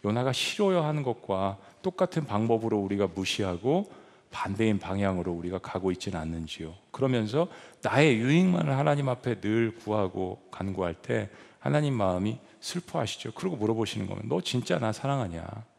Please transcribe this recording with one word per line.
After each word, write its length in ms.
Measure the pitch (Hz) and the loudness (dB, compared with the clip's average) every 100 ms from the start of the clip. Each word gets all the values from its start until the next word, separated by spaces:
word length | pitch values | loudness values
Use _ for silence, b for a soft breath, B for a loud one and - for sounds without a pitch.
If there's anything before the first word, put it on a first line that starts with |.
요나가 300 | 104 113 127 | 0 2 0
싫어야 500 | 127 - - 202 180 | 0 -2 2 4 4
하는 200 | 151 151 | 2 0
것과 560 | 131 113 - 95 95 98 B - | -2 -4 -2 0 0 -2 B -6
똑같은 420 | 185 - 185 - 147 | -6 0 0 0 0
방법으로 540 | 104 117 113 113 107 | 0 4 2 2 0
우리가 280 | 98 101 98 | 2 2 0
무시하고 760 | 87 92 - 98 87 113 170 208 B B B _ | 0 -2 0 -2 0 2 2 0 B B B _
반대인 480 | - - 98 110 101 | -8 -6 2 2 2
방향으로 520 | 87 95 101 92 87 | 0 0 2 0 -2
우리가 260 | 85 87 92 | -4 -4 -6
가고 320 | - 92 95 | -6 0 0
있지는 280 | 90 - 87 | 0 -4 -4
않는지요? 540 | 80 82 80 - 80 87 _ | -4 -6 -8 -10 -12 -12 _
그러면서 560 | - 131 123 107 135 175 B B - | -2 2 2 0 0 -2 B B -6
나의 360 | - 117 151 113 | 0 6 6 6
유익만을 580 | 123 160 185 175 151 135 | 4 6 6 4 2 2
하나님 320 | 151 143 135 | 2 2 0
앞에 320 | 123 127 107 | -2 -2 -2
늘 340 | 101 110 117 110 | 0 2 0 -2
구하고 680 | - 107 95 95 92 95 - | -2 0 0 -2 -6 -6 -14
간구할 440 | - 98 92 87 82 | -8 -6 -2 -2 -4
때 340 | - 117 101 B B B | -4 -4 -4 B B B
하나님 340 | 135 147 147 | 0 0 2
마음이 460 | 123 95 90 104 123 B B | 2 2 2 0 -4 B B
슬퍼하시죠. 720 | - 180 - 156 110 - - | -10 -8 -6 -4 -4 -6 -10
그리고 220 | - 185 151 | -6 -6 -2
물어보시는 520 | 107 113 107 110 95 | 0 0 -2 -4 -6
거면, 160 | 98 107 | -6 -2
"너 140 | 165 | -2
진짜 380 | - 123 - 87 | 0 -4 0 0
나 120 | 110 | 0
사랑하냐? 540 | 110 135 139 101 82 85 104 110 | -2 -2 -2 -4 -6 -10 -12 -16